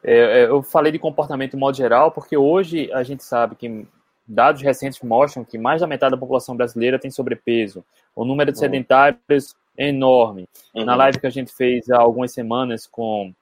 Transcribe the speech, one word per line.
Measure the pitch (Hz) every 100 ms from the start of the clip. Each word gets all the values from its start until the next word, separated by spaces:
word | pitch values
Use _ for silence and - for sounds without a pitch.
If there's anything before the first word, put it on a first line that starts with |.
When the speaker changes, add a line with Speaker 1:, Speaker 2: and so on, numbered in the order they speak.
Speaker 1:
É, | - 117 117 120
é, | 120
eu | 143
falei | 135 165 151
de | 156
comportamento | 160 147 147 135 131
em | 135
modo | 135 135
geral, | 123 120 156
porque | 156 - 151
hoje | 139 180 175 165 123
a | 123
gente | 127 139
sabe | - 120 113
que | 113 120 110 - _ _ _ _
dados | 107 131 147
recentes | 139 131 135 131
mostram | 123 117 143 135
que | 113 113
mais | 117 160
da | 170
metade | 135 135
da | 127
população | 127 131 - 120
brasileira | 120 113 120 131
tem | 135
sobrepeso. | - 123 117 - 117 104 92 _ _ _
O | -
número | 120 139 147
de | 139
Speaker 2:
Uhum. |
Speaker 1:
sedentários | 143 135 123 131 143 123 _ 143 - _ _ -
é | 143
enorme. | 139 131 127 113 95 90 _ _
Speaker 2:
Uhum. | 110
Speaker 1:
Na | 110
live | 123 135 131
que | 135
a |
gente | 127 123
fez | - 127 123 117
há | 123
algumas | 117 117 123
semanas | - 113 117 127 113 -
com | - 113 107 95
a | 92